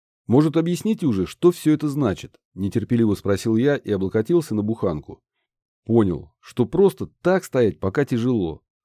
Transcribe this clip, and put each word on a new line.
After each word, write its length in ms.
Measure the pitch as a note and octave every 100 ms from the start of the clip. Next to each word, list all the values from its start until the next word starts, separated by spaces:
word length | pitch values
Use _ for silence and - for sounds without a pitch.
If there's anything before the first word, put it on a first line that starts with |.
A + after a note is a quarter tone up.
| _ _ -
"Может, 300 | B2 D#3 D#3+
объясните 500 | E3 F3 G#3+ A3 D3+
уже, 180 | G2 F2
что 260 | - F3
всё 220 | F3 D#3
это 140 | D3+ D3+
значит?" — 520 | C#3+ A#2+ F2+ - _ _
нетерпеливо 640 | F#2 G2 A#2+ G2+ A#2+ A2 F#2+
спросил 400 | G2 G2 A2+ A2
я 200 | C#3 C#3+
и 140 | -
облокотился 640 | G2+ F#2+ A2 A2 E3+ D3+
на 80 | G#2+
буханку. 640 | G#2 A2+ F#2+ D2+ - - _ _ _ _ _ _ -
Понял, 460 | A#2 G2 D2+ - _
что 280 | - - A#2+
просто 400 | E3 G3 - G2+
так 360 | _ F3 F#3
стоять 360 | - C3 A2 -
пока 260 | F#2+ C#3+ C#3
тяжело. 560 | A#2+ B2 A#2+ E2+ D2+ _ _